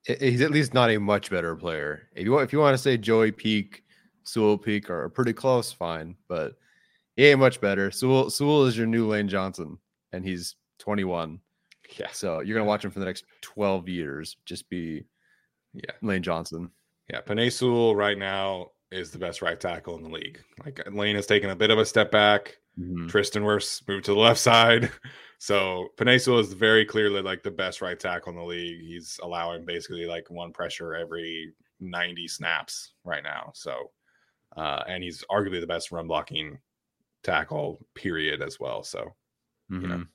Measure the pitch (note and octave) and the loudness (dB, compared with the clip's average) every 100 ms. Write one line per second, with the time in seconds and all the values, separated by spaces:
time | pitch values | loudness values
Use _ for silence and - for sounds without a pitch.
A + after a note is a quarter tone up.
0 | - - C3+ B2 D3+ D3+ C3 C3+ A#2 G#2+ | -4 0 2 4 4 4 4 4 4 4
1 | G2+ G2+ - F#2 E2 E2 F2+ D#2 D2 D#2 | 2 0 0 -4 -2 -4 -6 -4 -6 -8
2 | _ - G2 C#3+ B2+ C#3+ D3 C3 C#3 A#2+ | _ -6 0 2 2 4 4 4 2 0
3 | A2 A2+ A2 G#2 A2 G#2+ G2+ - _ _ | 4 4 4 2 0 0 -2 -12 _ _
4 | _ _ - A#2 G#2+ G#2 A2+ G#2 G2+ F2 | _ _ -8 2 4 4 0 -4 -4 -6
5 | D2 - A#2+ A2 C3 B2+ A2 - E2+ D#2+ | -6 -2 -2 0 0 0 -2 -8 -6 -6
6 | E2 F2+ _ F2 C#2 - _ _ _ _ | -10 -16 _ -6 -6 -10 _ _ _ _
7 | _ - C#3+ C3+ C3 - G2+ G2 G2 - | _ 6 6 8 6 4 0 0 -2 0
8 | B2+ C3 C3 - C#3+ D3+ C3 A2 A2+ A#2 | 2 4 2 0 2 6 4 4 0 2
9 | A2 G#2+ G#2 G2 F#2+ F2+ D#2 D#2+ _ _ | 2 0 0 -2 -4 -6 -12 -12 _ _
10 | _ F#2 F#2 F2+ F2 - _ _ - G#2 | _ -10 -6 -8 -10 -14 _ _ -4 -2
11 | F#2+ F2 D#2+ E2+ _ _ _ _ _ - | -2 -4 -6 -10 _ _ _ _ _ -12
12 | - - F#2+ D#2+ G2 A2 G#2 G#2 G2+ G2 | -12 -6 -4 -4 -2 -2 0 0 -2 -6
13 | F#2+ F#2 _ _ - - G2+ F#2+ F2 F2 | -6 -8 _ _ -18 -2 0 0 -4 -6
14 | D2+ C#2 E2 - - F2 - F2+ E2 D2+ | -6 -8 -12 -16 -14 -14 -10 -8 -8 -10
15 | - _ _ _ _ _ _ - - - | -12 _ _ _ _ _ _ -16 -16 -8
16 | A2 F#2+ F2 E2 E2 E2 F2 _ _ _ | -4 -2 -2 -4 -6 -10 -12 _ _ _
17 | _ - - G#2+ A#2+ - B2 A#2+ A#2 G#2 | _ -12 -6 0 0 2 0 4 4 4
18 | G#2 G2 G2 G2 G2 F#2+ F2+ _ _ F#2 | 2 0 -4 -2 -4 -4 -10 _ _ -12
19 | E2 E2 F2 E2 F2 E2 F2+ E2 F2+ E2 | -10 -8 -8 -4 -4 -2 -6 -6 -10 -12
20 | D#2+ D#2+ - - _ - D3 C3+ - G2+ | -12 -12 -12 -16 _ -18 -16 -14 -10 -2
21 | G#2 G2+ G2+ G#2+ G2 F#2 G#2+ A2 G#2 A2+ | 0 0 4 4 4 0 4 4 4 4
22 | G#2 G#2+ G#2 G#2 - - _ - F2+ F2 | 4 6 6 6 0 -20 _ -12 -8 -6
23 | E2+ G#2 G2+ G#2+ G#2 G#2 - - - G2 | 0 0 0 -2 0 0 -2 -8 -6 -6
24 | F#2 G2+ A2+ A2+ - A#2 A#2 A2+ A#2 - | 0 6 6 6 6 8 8 6 2 -4
25 | B2+ - - _ - G2+ F#2+ F#2 F2+ _ | -20 -20 -20 _ 0 0 0 -4 -8 _
26 | A#2 B2+ B2+ A#2+ G2+ F#2 A2 A2 G#2+ A2 | 4 6 6 4 2 2 6 6 6 2
27 | G#2 G2+ F#2+ F#2 G#2 F2 F#2 - F#2 F2 | 2 0 -2 -6 -6 -4 -4 -4 -8 -6
28 | F#2 F2 F#2 F2 F2 F2 F2 E2+ E2 E2+ | -6 -6 -8 -12 -8 -8 -8 -12 -14 -16
29 | E2 - F2 F2 E2+ E2+ E2 F2 - F2 | -16 -14 -8 -6 -6 -8 -8 -8 -8 -10
30 | E2+ E2+ - F2 E2+ D#2+ F2 - E2+ D#2+ | -8 -8 -10 -14 -14 -10 -10 -8 -8 -8
31 | E2 E2 E2 E2 D#2+ _ _ _ F#2 F2 | -8 -8 -8 -10 -14 _ _ _ -10 -6
32 | F2 F2 E2+ - E2 D#2 - - - _ | -6 -8 -12 -8 -4 -4 -4 -14 -16 _
33 | F2 D2+ D2 D2 - - - B1 A#1+ _ | -8 -8 -8 -10 -12 -14 -10 -10 -12 _
34 | _ _ _ _ _ D#2 D#2 C#2 - F2+ | _ _ _ _ _ -8 -6 -6 -6 -8
35 | F2+ E2 - G2+ G2 F2+ E2+ E2+ - E2+ | -10 -12 -2 -2 0 -4 -4 -6 -6 -10
36 | E2 D#2 D2+ D#2 D2+ C#2 _ _ _ _ | -4 -4 -4 -8 -8 -14 _ _ _ _
37 | _ _ - D#3 D3 D3+ D3 E2 - - | _ _ -2 0 0 -6 -6 -8 -18 -8
38 | F#2+ D#2+ D2+ D2 C#2+ - B1+ G#1 G1+ G1+ | -6 -2 -2 -4 -8 -8 -8 -8 -10 -12
39 | - _ _ _ _ _ _ F#2 F2+ F2 | -12 _ _ _ _ _ _ -8 -6 -8
40 | F2 | -10